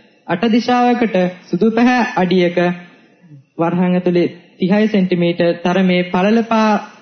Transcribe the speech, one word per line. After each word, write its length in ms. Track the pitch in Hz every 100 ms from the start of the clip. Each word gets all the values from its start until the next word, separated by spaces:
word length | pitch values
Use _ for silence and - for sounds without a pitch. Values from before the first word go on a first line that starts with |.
| _ _ -
අට 160 | 175
දිශාවකට 720 | 233 233 240 247 247 240 226 185 180 180
සුදු 280 | - 180 220
පැහැ 360 | 220 247 247 214
අඩියක 440 | - 180 185 175 175 175 175 - - _ _ 170 143 _
වරහන් 380 | - 165 175 180
ඇතුලේ 360 | 180 180 175 170 - -
තිහයි 320 | _ 180 208 214
සෙන්ටිමීටර් 640 | 208 185 175 170 175 170 170
තරමේ 460 | 185 190 185 180
පළල 340 | 180 180 196 226
පා-, 400 | 226 220 214 202 - -